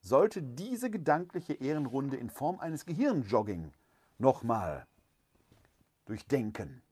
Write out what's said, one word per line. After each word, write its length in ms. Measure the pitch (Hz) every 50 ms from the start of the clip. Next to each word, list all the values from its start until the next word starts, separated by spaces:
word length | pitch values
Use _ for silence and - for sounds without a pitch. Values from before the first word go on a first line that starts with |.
sollte 420 | _ 92 113 139 185 214 - 202 160
diese 480 | 127 120 131 185 240 262 220 254 254
gedankliche 640 | 214 214 156 160 147 160 180 175 - 180 170 - 151
Ehrenrunde 640 | - 131 135 156 156 147 127 117 135 139 139 135
in 140 | 127 120 110
Form 280 | - - 135 151 185 -
eines 260 | - 165 160 143 -
Gehirnjogging 880 | - 165 151 254 294 240 165 123 98 110 117 107 104 101 85 82 76 - _ _ _ _ _ _ _ _ _
nochmal 680 | 107 131 131 - - 117 117 110 95 82 73 67 - _ _ _ _ _ _ _ _ _ _ _ _ _ _ _ _ _ _ _ _ _ _ _ _
durchdenken. 800 | - 110 104 - - - 135 117 107 107 - 156 143 135 127 _ _